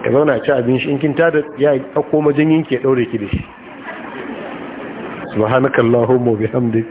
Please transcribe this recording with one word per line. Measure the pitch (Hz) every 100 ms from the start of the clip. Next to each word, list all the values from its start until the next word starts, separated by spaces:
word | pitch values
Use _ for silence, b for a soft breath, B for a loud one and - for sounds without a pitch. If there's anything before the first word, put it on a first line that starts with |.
Ya | -
zauna | 131 151 123
ci | -
abin | 135 120 127
shi, | 151
in | 139
kin | 151 139
tada | 165 151 147 -
ya | 147 135 175 -
ɗauko | 147 151
majinyin | 151 143 156 160 160
ki | 127
ya |
ɗaure | 135 131 120
ki | 113
da | 101
shi. | - - - - - - - - - - - - - - - - - - - -
Subhanakallahumma | 107 107 127 135 127 117 120 117 127 123
wa | 107
bihamdik. | 110 127 120 113 110